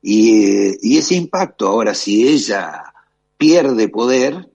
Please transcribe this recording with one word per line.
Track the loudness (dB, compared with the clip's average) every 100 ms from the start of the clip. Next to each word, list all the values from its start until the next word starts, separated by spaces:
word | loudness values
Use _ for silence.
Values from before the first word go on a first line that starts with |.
Y, | 0 2 4 4
eh, | 4 2 0 -2
y | 0 0
ese | 0
impacto, | -2 -2 -4 -6 _ -2
ahora, | 0 -2
si | -4 -2 0 2
ella | 2 0 -6 -8 -14 -20 _ _ _ _ _
pierde | 2 2 2 0 -2
poder | -2 -2 0 -2 -4 -16